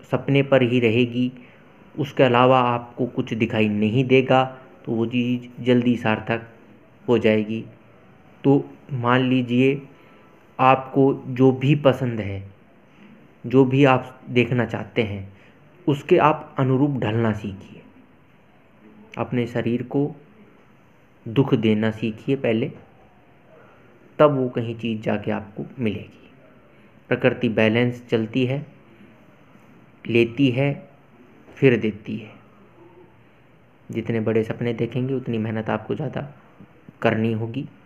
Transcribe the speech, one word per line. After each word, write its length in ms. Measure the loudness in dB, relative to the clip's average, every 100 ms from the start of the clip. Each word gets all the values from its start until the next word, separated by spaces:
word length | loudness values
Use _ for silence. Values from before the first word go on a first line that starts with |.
| -4
सपने 320 | -6 0 0
पर 180 | 4 2
ही 180 | 4 2
रहेगी, 520 | 2 2 0 -2 -4 -6 -20 -20 -20 -20 -16 -8
उसके 240 | -6 2
अलावा 360 | 4 6 6 4
आपको 480 | 2 -2 -6 -6 -6
कुछ 260 | -4 -6
दिखाई 360 | -2 -2 0 0
नहीं 360 | 0 0 0 4
देगा, 400 | 2 4 2 2 -6 -20 -18 -6
तो 60 |
वो 140 | -4 -2
चीज़ 580 | -2 -2 -4 -8 -8
जल्दी 340 | 2 2 2 0
सार्थक 440 | 0 -2 -2 -6 -6 -20 -20 -20 _ _ 0
हो 100 | 2
जाएगी। 480 | 4 2 -2 -8 -10 -20 _ _ -20 _ _ _
तो 260 | 2 2 0 -16 -10
मान 280 | -4 0 2
लीजिए, 680 | 2 0 0 2 2 0 -10 -20 -20 -20 _ _ _ 2
आपको 640 | 4 4 2 2 2 2 -8
जो 240 | 2 4
भी 240 | 4 0 4
पसंद 440 | 4 2 -4 -4
है, 320 | -6 -8 -12 -20 _ _ _ _ -20 -20 _ _ 0
जो 200 | 4 4
भी 200 | 4 4
आप 360 | 4 0 -18 -2
देखना 360 | 0 2 0 -2
चाहते 380 | -4 -6 -4
हैं, 300 | -4 -6 -12 -20 -20 _ _ _ -4
उसके 300 | -4 2 4
आप 380 | 4 2 -6 -4
अनुरूप 320 | 0 2 0
ढलना 420 | 0 -2 0 -2
सीखिए। 480 | -2 -8 -12 -18 -20 -20 -20 _ _ _ _ _ _ _ _ -20 -20 -18 -10
अपने 300 | -4 -4 -4
शरीर 360 | -4 -4 -4
को 320 | -4 -4 -4 -6 -20 -20 -20 _ _ _ _ _ _ _ -4
दुख 260 | 0 2
देना 380 | 2 2 0 -2
सीखिए 440 | -4 -8 -8 -4 -2
पहले, 360 | 0 -2 -4 -10 -20 _ _ _ _ _ _ -20 -20 _ _ _ -20 2
तब 120 | 2
वो 180 | 4 -2
कहीं 260 | -4 -6 -8
चीज़ 260 | -6 -6
जाके 300 | -4 -4 -4
आपको 340 | -6 -8 -14 -14 -8
मिलेगी। 500 | -6 -6 -14 -20 -20 _ _ _ _ _ _ _ -6
प्रकृति 420 | 0 0 0 -2
बैलेंस 580 | 2 2 2 0 -4 -4
चलती 380 | -4 -2 -2 -2
है, 220 | -4 -8 -20 _ -20 -20 _ _ _ _ -20 _ -20 _ _ -2
लेती 420 | 2 2 2 0
है, 400 | 2 -2 -4 -12 _ _ _ -20 -20 -20 2
फिर 220 | 4 4
देती 400 | -2 -6 -12 -12
है। 140 | -12 -20 _ _ -20 _ -20 -20 -20 _ _ _ _ _ _ _ -12
जितने 280 | -8 -4 -4
बड़े 240 | 0 -2
सपने 300 | -2 -4 -6
देखेंगे, 400 | -4 -4 -4 -4
उतनी 240 | -6 -4 -4
मेहनत 320 | -4 -4 -4
आपको 260 | -6 -4 -8
ज़्यादा 380 | -6 -8 -12 -18 -20 _ -20 _ -20 _
करनी 320 | 0 0 -2
होगी। 360 | -4 -6 -8 -10 -18